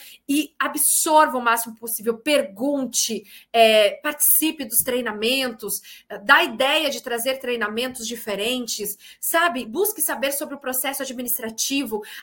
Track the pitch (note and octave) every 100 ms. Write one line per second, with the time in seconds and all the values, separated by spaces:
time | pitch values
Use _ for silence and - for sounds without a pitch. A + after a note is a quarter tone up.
0 | - - - C#4+ C#4+ - C#4 D4+ - -
1 | E4 D#4 D4 B3 A#3+ A#3 A#3 A3 A3+ -
2 | A3 A3+ D4+ D4 F#3+ G3 C#4 C#4+ B3 -
3 | - G#3+ - - - A#3 A3+ G#3+ G3+ G3+
4 | D4 D4 - - D#4 D#4 A#3+ - - B3
5 | A#3 G#3 A3+ C4+ B3+ A3 G3+ - - -
6 | - G#3 G3+ D4 E4+ A3+ C4+ D#4 D4 A#3
7 | B3+ A#3 B3 C4+ B3 A#3+ G#3 A3 B3+ B3
8 | A3+ A#3 - G3 A3 B3+ A3+ - G3 -
9 | - - - E4 E4+ B3+ A3 C4 G#4 -
10 | D#4+ B3 C4+ C#4 D4+ C#4 B3+ B3+ C4+ C#4
11 | C4+ B3 B3 - A3+ A3 - C#4 A#3+ G#3+
12 | G#3+ -